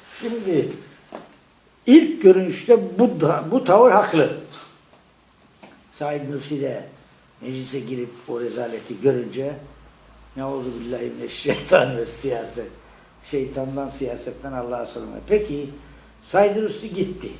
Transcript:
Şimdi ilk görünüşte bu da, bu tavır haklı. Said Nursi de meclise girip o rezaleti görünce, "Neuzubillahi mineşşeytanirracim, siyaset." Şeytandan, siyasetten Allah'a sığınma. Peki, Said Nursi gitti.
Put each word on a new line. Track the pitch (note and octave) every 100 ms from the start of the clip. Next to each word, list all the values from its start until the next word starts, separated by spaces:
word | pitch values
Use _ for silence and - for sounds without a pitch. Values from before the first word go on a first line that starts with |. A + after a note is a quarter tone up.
| - -
Şimdi | A#3 A3+ F#3+ D3+ - - - - _ - - _ _ _ _ _ -
ilk | D4+ - -
görünüşte | F#3+ F#3 F3+ - - A3+ F#3+ -
bu | B3 D#3
da, | D3+ E3 D3+
bu | B3+
tavır | - G3+ B3+
haklı. | G3 G3+ D#3+ B2 - - - - - _ _ _ _ _ _ _ _ - - _
Said | - D3 D3 C3+
Nursi | C#3 - D3
de | C3+ A2+ - - - _ _ _
meclise | A#2+ C3 B2+ C3+
girip | A2+ B2+ A#2+ - -
o | A#2+
rezaleti | A#2+ A2+ A#2 A2+ - G#2
görünce, | C3+ B2 A2 A2 C#3 D3 - - - _ - - - C3
"Neuzubillahi | C3+ C3+ B2+ A#2 A#2 B2 A#2+ A#2+
mineşşeytanirracim, | A#2+ - C#3+ - - - C3 A#2+ A#2
siyaset." | - C3+ A#2 A2+ A#2+ G#2 - - - - _ -
Şeytandan, | C#3+ B2 C3+ C3+ C3+ C3+
siyasetten | - B2+ A#2+ B2+ B2 C#3
Allah'a | C3 A#2+ A#2+ A2+
sığınma. | A#2+ A2 G#2+ -
Peki, | G#3 G#3 C#3+ C#3+ C#3+ - - - -
Said | - F#3 G3+ G3+
Nursi | G#3+ - G#3+
gitti. | F3+ - - -